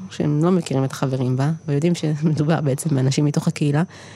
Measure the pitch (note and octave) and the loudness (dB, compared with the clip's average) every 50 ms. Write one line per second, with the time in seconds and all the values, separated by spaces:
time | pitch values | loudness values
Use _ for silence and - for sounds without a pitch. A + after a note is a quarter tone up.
0 | F#3 F#3+ - - E3+ D3+ D3 D3 D#3+ F3+ F#3+ F3 D#3+ - C3+ C3+ C3+ C3+ - - | -10 -12 -6 -2 0 0 2 2 2 4 2 2 0 0 0 0 0 0 -2 -4
1 | C#3+ C3 C3 C3 D#3 C3+ B2+ B2+ C3+ D3+ D#3+ D#3+ - D#3 C#3+ C#3+ D#3 F3 F3 - | -4 -2 -2 -2 0 0 0 0 0 0 -2 -4 -2 -2 0 2 2 2 0 0
2 | - D3+ D3+ D3 D#3 E3 D3+ C3 D3 D3+ E3+ C#3+ D#3 C3+ B2+ C#3 - D#3+ C#3 C3 | 0 -2 -2 0 0 0 2 2 2 2 2 2 2 0 0 0 0 0 0 2
3 | C3 C3+ C3+ - D3 D3 D3 D#3 - E3+ - - D#3+ C#3+ C#3+ D3+ F3+ - - - | 2 2 2 2 2 2 2 0 0 0 -2 0 0 0 2 0 0 -2 -6 -20
4 | - - - | -20 -20 -20